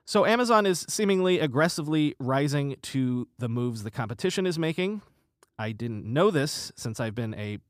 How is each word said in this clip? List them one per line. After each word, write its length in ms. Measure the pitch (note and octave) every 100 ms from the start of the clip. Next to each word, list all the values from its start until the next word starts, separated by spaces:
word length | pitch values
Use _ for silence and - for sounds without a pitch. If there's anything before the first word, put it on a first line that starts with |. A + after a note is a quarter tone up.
So 220 | - G#3 F3
Amazon 400 | A#3 A#3+ A3 G3
is 180 | F3 -
seemingly 520 | - G3+ F#3+ F#3 F3+
aggressively 760 | D3 B2 E3 - D3+ D#3 D3+ -
rising 580 | B2+ C3+ C#3+ D3 C#3 -
to 440 | - C3+ B2+ B2 A#2+ -
the 100 | A#2+
moves 360 | A#2+ B2 A2+
the 60 | G#2
competition 540 | - A2 A#2 F#3 G3 F3+
is 120 | E3
making. 420 | D#3+ D#3+ F#3 G#3+ - _ _ _ _ -
I 140 | A2
didn't 320 | A2 A#2 G#2+
know 260 | G#2 C3+ G3+
this 400 | D#3 C#3+ - - -
since 240 | A#2 A2
I've 140 | A2+
been 180 | A2 A2+
a 240 | G#2+ G#2 G#2